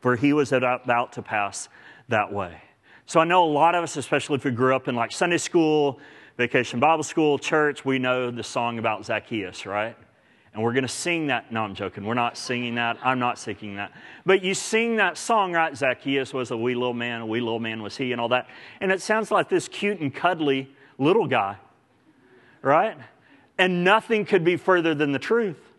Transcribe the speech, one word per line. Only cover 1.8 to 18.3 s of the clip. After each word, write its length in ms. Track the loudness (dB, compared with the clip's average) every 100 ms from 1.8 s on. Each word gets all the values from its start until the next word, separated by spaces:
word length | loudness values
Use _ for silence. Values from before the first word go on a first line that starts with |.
| -20 -20 _
that 220 | -2 0
way." 300 | -4 -8 -10 -20 _ _ -20 _
So 140 | 2
I 40 |
know 200 | 4 4
a 20 | 4
lot 280 | 4 4
of 80 | 4
us, 140 | -2 -6
especially 400 | -2 -2 0 -2
if 80 |
we 60 | -2
grew 240 | 0 2
up 140 | 2 0
in, 60 |
like, 160 | -2 -2
Sunday 280 | -2 0 0
school, 640 | 0 2 2 2 0 -2 -14 -20 -20 -4
vacation 440 | 0 0 0 2
Bible 220 | 2 2
school, 360 | 0 2 2 2
church, 460 | 0 2 2 0
we 140 | -2 -2
know 320 | 0 0 -2
the 120 | -6
song 360 | -6 -4 -4 -2
about 280 | -2 -4 -4
Zacchaeus, 580 | -6 -4 -6 -6 -10
right? 320 | -6 -4 -4 -8 -20 _ _ _ _
And 100 | -4
we're 120 | 0
gonna 120 | 0 -2
sing 420 | -4 -4 -2 -2
that. 220 | -4 -4
No, 140 | -6
I'm 100 | -6
joking. 300 | -6 -8 -8
We're 80 | -4
not 240 | -2 -2 -4
singing 380 | -8 -6 -4
that. 240 | -4 -4 -2
I'm 160 | -2 0
not 200 | -2 -4
singing 380 | -8 -10 -10 -12
that. 140 | -12 -14 -20 -14 2
But 180 | 2
you 80 | 2
sing 440 | -4 -2 -2 0 0
that 200 | 0 -2
song, 380 | 0 0 2
right? 200 | 0 -2
"Zacchaeus 600 | 0 -2 -2 -2 -2 -2
was 160 | -6 -6
a 60 | -2
wee 160 | -2
little 180 | -2 -2
man, 300 | -4 -6 -6
a 40 | -4
wee 140 | -4
little 180 | -2 -4
man 240 | -4 -6
was 140 | -10 -6
he," 160 | -6
and 80 | -2
all 80 |
that. 200 | 0